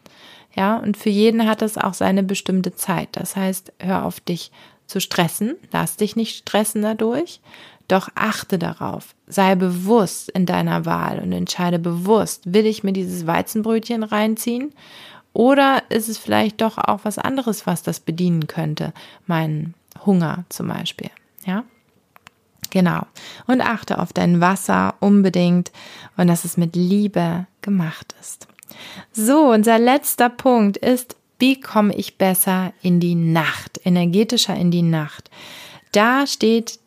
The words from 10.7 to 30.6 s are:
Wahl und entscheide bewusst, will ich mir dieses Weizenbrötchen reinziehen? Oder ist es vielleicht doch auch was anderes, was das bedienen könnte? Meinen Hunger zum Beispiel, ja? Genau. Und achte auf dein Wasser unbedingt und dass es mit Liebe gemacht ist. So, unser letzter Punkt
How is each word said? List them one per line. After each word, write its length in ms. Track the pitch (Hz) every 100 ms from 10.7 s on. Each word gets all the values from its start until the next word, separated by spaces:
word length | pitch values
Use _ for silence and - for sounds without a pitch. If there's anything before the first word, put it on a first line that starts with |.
| 170 165
Wahl 340 | 170 165 -
und 120 | 180
entscheide 440 | 175 180 - 180 175
bewusst, 760 | 170 170 185 214 170 - 180
will 120 | 208 220
ich 180 | 214
mir 100 | 196
dieses 340 | 190 185 180 160
Weizenbrötchen 760 | 170 185 220 220 226 226 233
reinziehen? 720 | 214 208 220 220 240 240 294 _ - - - - _
Oder 500 | - 247 277 269 269 -
ist 180 | 226 220
es 100 | 214
vielleicht 440 | - 208 220 214
doch 160 | 220 -
auch 240 | - 208
was 160 | 214 -
anderes, 480 | - 269 233 202 -
was 160 | 170
das 160 | - 165
bedienen 480 | - 165 180 165 151
könnte? 460 | - 156 156 160 - - - -
Meinen 480 | 165 156 151 160 - _ - 202
Hunger 400 | 185 156 175 175
zum 200 | - -
Beispiel, 400 | - - - - - _ _ 185
ja? 180 | 196 247 _ _ _ _ _ _ _ _ - -
Genau. 340 | 190 175 160 - - - - -
Und 160 | 254
achte 380 | - 220 - -
auf 140 | 175
dein 280 | 175 175 170
Wasser 540 | 175 190 - 185 190 -
unbedingt 720 | 202 202 190 180 175 175 175 - - - - -
und 100 | 175
dass 180 | 170 170
es 120 | -
mit 180 | 170 175
Liebe 720 | 180 202 208 180 170 170 185 _
gemacht 540 | 202 190 160 - - -
ist. 280 | - - - _ - - - - -
So, 400 | 220 214 302 285
unser 260 | 220 226 226
letzter 520 | 240 285 - - 240
Punkt 480 | 240 262 240